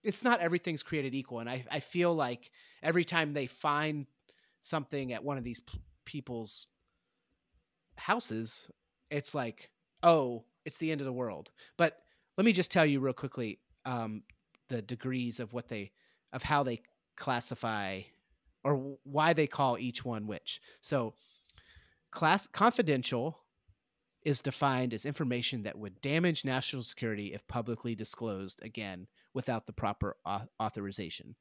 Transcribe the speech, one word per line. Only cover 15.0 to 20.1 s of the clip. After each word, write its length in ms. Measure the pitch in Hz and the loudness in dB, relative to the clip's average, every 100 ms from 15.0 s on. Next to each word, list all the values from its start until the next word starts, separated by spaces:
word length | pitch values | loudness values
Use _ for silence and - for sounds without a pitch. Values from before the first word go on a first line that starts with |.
| 131 127 120 110 | -4 -2 -2 -4
of 120 | 113 | -6
what 160 | 120 - | -8 -6
they, 240 | 110 98 _ _ _ _ | -8 -8 _ _ _ _
of 100 | - | -8
how 200 | - 151 | 2 2
they 200 | 131 117 _ _ _ - | 2 -2 _ _ _ -8
classify 840 | - 123 - 120 120 110 98 95 - _ _ _ _ _ | -2 -2 -2 -4 -4 -2 -2 -6 -10 _ _ _ _ _
or 80 | 139 | 0
w-, 240 | 143 135 135 | 0 0 -10
why 280 | 143 143 156 | -4 4 6
they 140 | 160 151 | 6 2
call 320 | - 135 120 | 2 2 2
each 260 | 123 120 | -2 -4
one 220 | 127 | -4